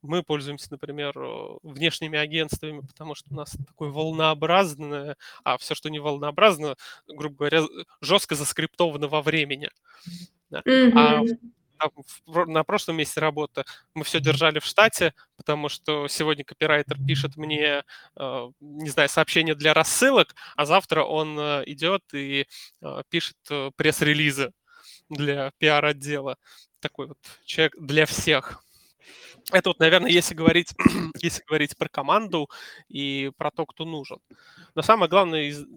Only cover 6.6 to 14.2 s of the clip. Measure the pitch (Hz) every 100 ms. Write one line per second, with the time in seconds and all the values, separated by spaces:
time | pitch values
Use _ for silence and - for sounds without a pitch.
6.6 | 151 131 - - _ - 147 139 147 160
7.6 | 156 - - _ - 196 - 151 147 -
8.6 | 156 _ 175 147 147 151 147 156 143 139
9.6 | 147 _ _ - - 175 180 _ _ -
10.6 | - 262 254 233 - - 226 233 - _
11.6 | _ _ 156 - 139 - - 160 165 160
12.6 | 156 196 - 165 147 - 156 147 151 -
13.6 | 135 - _ - 151 165